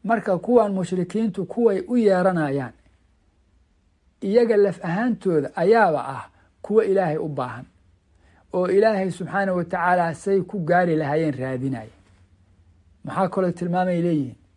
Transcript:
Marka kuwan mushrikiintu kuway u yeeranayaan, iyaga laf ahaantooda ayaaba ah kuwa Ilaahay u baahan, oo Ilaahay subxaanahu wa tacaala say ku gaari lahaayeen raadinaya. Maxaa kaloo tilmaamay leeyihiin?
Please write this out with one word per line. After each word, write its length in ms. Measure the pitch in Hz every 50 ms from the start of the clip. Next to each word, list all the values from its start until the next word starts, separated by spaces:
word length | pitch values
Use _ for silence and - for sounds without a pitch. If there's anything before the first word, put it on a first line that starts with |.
| _
Marka 340 | 202 233 220 - 214 185 170
kuwan 340 | - 214 247 240 220 208
mushrikiintu 720 | 196 190 175 - 185 180 175 180 - 214 226 220 175 202 180
kuway 340 | - - - 240 226 196 185 - -
u 80 | 247
yeeranayaan, 760 | 247 226 202 190 180 180 190 180 170 151 143 139 143 131 117 - _ _ _ _ _ _ _ _ _ _ _ _ _ _ _ _ _ _ _ _ _ _ _ _ _ _ _ _ _
iyaga 360 | - 196 202 240 240 226 226
laf 280 | 202 202 202 180 - -
ahaantooda 640 | 175 165 196 233 254 220 - - 190 170 151 135 - -
ayaaba 440 | - 170 185 226 233 214 180 156 139 120 135
ah 200 | 135 123 - - _ _ _ _ _ _
kuwa 220 | - - 208 220 214
Ilaahay 320 | 196 190 196 185 165 151
u 120 | 156 160 156
baahan, 360 | 143 143 127 123 117 113 - _ _ _ _ _ _ _ _ _ _ _ _ _ _ _ _ _
oo 140 | - 180 180 180
Ilaahay 420 | 180 202 208 220 220 196 190 185
subxaanahu 460 | 175 - 190 139 - 196 196 190 185 175
wa 60 | 170
tacaala 500 | 170 190 180 170 180 180 180 170 165 156
say 260 | - - 196 196 196
ku 160 | 185 185 - 202
gaari 360 | 165 147 175 180 180 175 160
lahaayeen 380 | 156 151 139 147 160 165 156 135 123
raadinaya. 540 | 131 131 131 127 131 135 131 113 110 113 _ _ _ _ _ _ _ _ _ _ _ _ _ _ _ _ _ _ _ _ _ _ _
Maxaa 240 | - - - 190 180
kaloo 220 | 190 196 190 180
tilmaamay 500 | 175 175 175 175 170 185 185 185 180 170
leeyihiin? 340 | 170 175 170 151 139 120 113 _ _ _ _